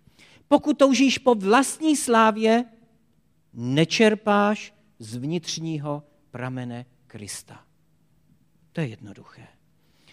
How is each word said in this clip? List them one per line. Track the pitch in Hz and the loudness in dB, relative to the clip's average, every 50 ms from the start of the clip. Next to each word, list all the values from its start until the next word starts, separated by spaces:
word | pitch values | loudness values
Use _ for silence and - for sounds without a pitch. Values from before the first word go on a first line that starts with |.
| _ _ _ _ - _ _ _ _ | _ _ _ _ -20 _ _ _ _
Pokud | - 285 285 - 294 294 | 2 2 2 2 2 2
toužíš | - 277 277 262 220 277 269 - | 4 4 4 4 4 2 2 2
po | - - 254 240 | 2 2 2 2
vlastní | 214 190 190 220 262 269 - - - 311 311 302 | 2 2 2 4 4 2 0 -4 -2 0 0 0
slávě, | 269 - 254 233 226 226 220 208 214 220 220 226 233 247 240 _ _ _ _ _ _ _ _ _ _ _ _ _ _ _ _ - | 0 0 0 2 4 4 2 2 2 2 2 2 2 0 -4 _ _ _ _ _ _ _ _ _ _ _ _ _ _ _ _ -14
nečerpáš | 117 120 123 135 147 165 165 - - 226 214 214 202 - 214 202 202 202 208 214 - - - _ _ _ _ _ - | -8 -6 -2 2 0 0 0 2 4 4 4 2 0 -2 0 0 2 2 0 -2 -4 -8 -18 _ _ _ _ _ -20
z | 113 107 117 | -16 -14 -12
vnitřního | 123 127 147 170 175 160 - - 160 160 160 160 156 143 151 147 147 147 _ _ _ _ _ | -10 -8 -6 -6 -6 -8 -8 -12 -10 -8 -8 -8 -8 -6 -8 -10 -10 -12 _ _ _ _ _
pramene | - 123 123 127 131 127 123 120 120 120 123 _ _ _ _ | -14 -10 -10 -8 -8 -8 -10 -10 -12 -14 -16 _ _ _ _
Krista. | _ - 113 104 98 - - - _ - - _ _ _ _ _ _ _ _ _ _ _ _ _ _ _ _ _ _ _ _ _ _ | _ -18 -18 -16 -14 -14 -16 -16 _ -20 -20 _ _ _ _ _ _ _ _ _ _ _ _ _ _ _ _ _ _ _ _ _ _
To | - 170 | -8 -6
je | 160 | -6
jednoduché. | 123 107 - - 101 98 - - - - - - - _ _ _ _ _ _ _ _ _ _ _ _ | -6 -8 -12 -18 -20 -20 -20 -20 -20 -20 -20 -20 -20 _ _ _ _ _ _ _ _ _ _ _ _